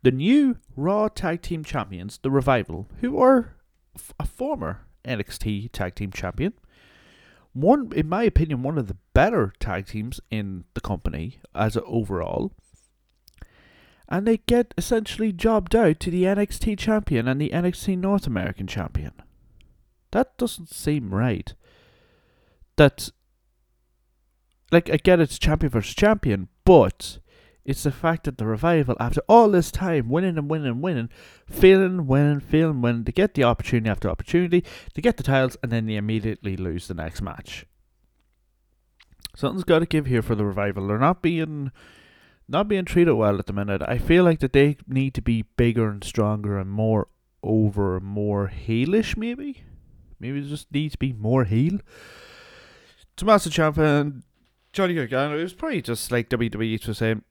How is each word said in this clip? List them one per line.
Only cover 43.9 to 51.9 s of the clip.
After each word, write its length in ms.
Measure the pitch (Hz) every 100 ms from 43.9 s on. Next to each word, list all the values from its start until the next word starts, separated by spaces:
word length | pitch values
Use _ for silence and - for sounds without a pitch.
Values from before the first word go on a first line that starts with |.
| 123
feel 240 | - 170
like 160 | 180 160
that 140 | 135
they 240 | 135 143 147 -
need 260 | 131 135
to 80 | 123
be 220 | 117 113 107 -
bigger 320 | 120 117 110
and 160 | 101
stronger 540 | - - 104 107 104 98
and 140 | 95
more 380 | 101 110 110 - _ _ _
over, 560 | - 110 107 101 98 92
more 500 | 95 104 104 101 98
heelish, 640 | - - 113 139 208 214 -
maybe? 500 | 226 247 285 262 - - - - - -
Maybe 220 | 123 143
they 80 | 143
just 220 | 147 -
need 220 | 143 151
to 40 | -
be 160 | 131
more 300 | 113 107 131
heel. 340 | 107 110 156 196 -